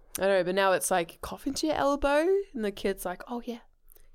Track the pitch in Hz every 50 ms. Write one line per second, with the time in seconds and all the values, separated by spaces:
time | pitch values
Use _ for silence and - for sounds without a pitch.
0 | - - - - 185 196 196 190 175 170 185 196 196 196 185 180 180 - 190 185
1 | 175 170 - - - - - - - 285 277 - - 311 294 - - 277 285 285
2 | - 277 285 294 320 349 381 403 403 - - 254 214 202 196 - - 208 196 196
3 | - 185 180 185 - - 247 240 240 240 233 233 - - _ _ _ - - -
4 | - -